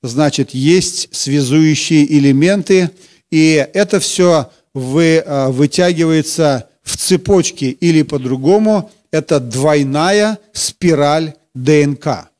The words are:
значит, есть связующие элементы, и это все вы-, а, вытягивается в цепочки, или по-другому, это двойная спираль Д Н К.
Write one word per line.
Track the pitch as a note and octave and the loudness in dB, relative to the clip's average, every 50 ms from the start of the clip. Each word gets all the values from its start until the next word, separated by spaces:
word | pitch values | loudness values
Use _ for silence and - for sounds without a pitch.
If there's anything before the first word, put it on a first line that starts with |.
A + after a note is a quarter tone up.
значит, | - A#2+ A#2 C3+ D3+ D3 - - C3 - - | -10 -6 -2 0 0 0 0 -2 -6 -4 -4
есть | B2+ C3 D3+ F3 F#3 F3 - - - - _ | -2 0 2 2 2 0 -2 -8 -10 -12 _
связующие | - - - C#3 C3+ D3 C#3 B2 C#3 D#3 D#3+ D#3 D3+ - - - E3 D3+ D3 C#3+ D3+ | -10 -10 -6 -2 -2 -2 0 0 2 2 2 2 2 0 -2 0 2 2 2 4 2
элементы, | D3 C#3 C#3 C3+ C3+ D3+ F3+ G3+ G#3 - - G3 F#3 F3+ E3+ - _ - _ _ _ _ _ | 2 4 4 4 4 2 2 0 -2 0 0 2 2 2 -2 -6 _ -20 _ _ _ _ _
и | - D#3 D#3 D#3+ D#3+ D3+ C3+ - - | 0 2 2 4 2 2 0 -2 0
это | F#3 G3+ G3 - G3 | -2 0 0 0 -2
все | - - - - F3+ F3 E3+ D#3 B2 - _ _ _ _ _ | -2 -4 -2 2 2 4 4 2 0 -4 _ _ _ _ _
вы-, | C3+ B2+ B2+ C3+ D#3 E3+ E3 D#3+ D#3+ D#3 | -8 -6 -2 0 2 2 4 2 2 0
а, | F#3 D3 C#3 C3+ C3 | -2 -4 -2 -2 -2
вытягивается | C3 B2 D3 C#3+ - - F3+ F3+ F#3 D#3+ E3 E3 D#3+ D#3 D3 - - - D#3+ D3 C#3 B2 - _ _ _ _ | 0 0 0 0 2 0 0 0 0 0 0 0 0 0 -2 -2 -4 0 0 0 0 -2 -6 _ _ _ _
в | - - | -12 -8
цепочки, | - - - F#3 D#3+ - - G3+ F#3 F3 - - - C#3+ | -6 -2 0 0 0 0 2 2 2 2 -2 -6 -6 -6
или | C3 B2+ _ F3 E3+ E3 D#3 D3 | -6 -6 _ -2 2 2 2 0
по-другому, | - D3+ C3+ B2+ B2 C3 C3 C3 D3+ F#3+ G#3 G#3+ G#3+ G#3+ G3 - - _ _ _ _ | 0 -4 -6 -4 -4 -6 -2 0 2 2 2 2 2 0 0 -2 -6 _ _ _ _
это | - D#3 D3+ - E3 C#3+ | -4 -4 -2 0 -2 -2
двойная | B2 A#2 A2+ C3 C3+ D#3 D3+ D3 C#3+ C3+ C3+ D3 D#3+ F#3 G3+ G#3 G#3 G#3+ A3 G#3+ _ _ _ | -2 -4 -4 -2 0 2 2 2 0 0 -2 -2 0 0 0 0 0 -2 -4 -6 _ _ _
спираль | - - - - _ - F3 D#3+ C#3+ C#3+ C#3+ D3 D#3+ E3 D#3 D3+ _ _ _ _ | -8 -8 -8 -6 _ 0 0 2 2 2 0 0 -2 -2 -6 -10 _ _ _ _
Д | C3 B2+ C#3+ D3+ D3 D3 | -4 0 2 4 4 4
Н | C#3+ C#3+ | 2 -2
К. | C3+ - D3+ B2 F2 - _ _ _ | -4 -6 -6 -6 -6 -10 _ _ _